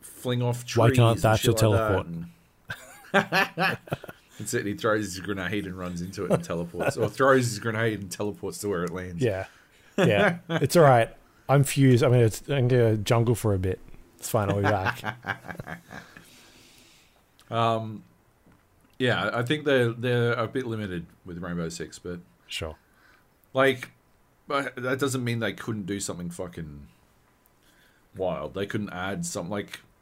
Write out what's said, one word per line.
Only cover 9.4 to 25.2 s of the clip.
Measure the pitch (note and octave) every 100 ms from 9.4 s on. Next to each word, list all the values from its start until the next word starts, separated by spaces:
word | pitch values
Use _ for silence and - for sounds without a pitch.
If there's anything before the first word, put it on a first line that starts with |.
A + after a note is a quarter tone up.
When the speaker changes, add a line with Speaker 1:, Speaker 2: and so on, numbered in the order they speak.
| F#2+ - _ _ _ -
Speaker 2:
yeah. | E3+ G2+ G3+ E3+
Speaker 1:
<laughs> | -
Speaker 2:
It's | E3 C#3 F3
all |
right. | D3 B2 A2+ - _ _ -
I'm | C#3
fused. | C3+ - C3+ A#2+
I'm | C#3
gonna, | B2 A2+ - -
I'm | C#3+ B2
gonna | B2+ A2+ A2
jungle | G2 A#2 A#2
for | A#2 A2 G2
a |
bit. | F#2 - - - - _
It's | -
fine. | D3 G2+
I'll | G2+
be |
back. | G2+ G2+ F#2+ - G#2+ - -
Speaker 1:
<laughs> | G2+ - - - D#2 - - - - - - - - - - - _ _ _ _ _ _
Um, | A2+ A#2 A2+ A2 G#2 - _ _ _ _ _ _ _ _ _
yeah, | B2+ G2 G2
I | A2+
think | B2 D3+
they're, | D3 C3+ A#2+
they're | A#2 B2 B2 A#2
a | A#2+ A2
bit | C3+ B2+
limited | A2 G#2 F2 F2 - F#2
with | E2+
Rainbow | F2 F2 E2
Six, | E2 D#2 -
but | F2 F2 - _ _
Speaker 2:
Sure. | - D#2+ D#2 _ _ _ _ _ _ _
Speaker 1:
like, | C3 C3+ B2+ - _ _ _ _ _ -
but | C#3+ C3+ B2
that | B2 C3+
doesn't | C#3 C3